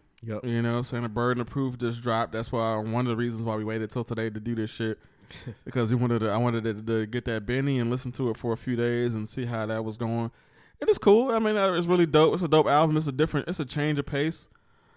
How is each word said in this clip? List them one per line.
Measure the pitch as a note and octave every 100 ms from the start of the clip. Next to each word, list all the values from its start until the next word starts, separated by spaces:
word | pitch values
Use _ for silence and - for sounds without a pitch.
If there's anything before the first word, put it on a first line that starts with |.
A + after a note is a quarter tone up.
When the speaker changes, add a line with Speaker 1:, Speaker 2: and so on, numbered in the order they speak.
| _ _
Speaker 1:
Yep. | A2+ G#2 B2
Speaker 2:
You | A#2
know | A#2
what | A#2
I'm | A#2+
saying? | A#2+
The | A#2
Burden | G#2+ A#2+ A#2+
of | A2+
Proof | C#3 C3 B2
just | A#2+ A#2
dropped. | A#2+ A2+ A#2
That's | A2 A2+
why, | A#2+ A2+ A2
one | A2 A#2 B2
of |
the | A2+
reasons | A#2+ A2
why | A2+ G#2+
we |
waited | G#2+ A2 A2
till | B2
today | A#2 A2+ A2+
to | G#2+
do | A2 A2+
this | G#2+
shit. | - A2 G#2+
Speaker 1:
<laughs> | - _ - - - G#2+ -
Speaker 2:
Because | B2+ A2
we | A#2+
wanted | B2 A#2
to, | G#2+
I | G#2+
wanted | A#2+ A#2 A2+
to, | G#2
to | A2 A2+ G#2+
get | A#2+ A#2+
that | A2 G2+
Benny | B2+ C#3 C3
and | A#2
listen | B2+ B2+
to | A#2+ B2+
it | A2
for | A#2+
a | A2+
few | - A#2
days | A#2+ A#2+ A#2+ A2+
and | G#2+
see | - A#2+
how | A#2 A2
that | A2
was | A2 A2
going. | A2+ A#2 A#2 - _ _ _ -
And | D#4+
it's | G#4
cool. | G#3 G#3+ C4
I | A3+
mean, | G#3+ G#3+
uh, | G3
it's | F3 E3+
really | F3+ E3+
dope. | D3+ E3 F3
It's |
a | E3
dope | D#3 -
album. | C#3+ D#3+ D#3
It's | D#3
a |
different, | C3 D#3+ D3 -
it's | F3+
a | C3+
change | D3+ D3+ D3
of | -
pace | C#3+ D#3 E3 - _ _ _ _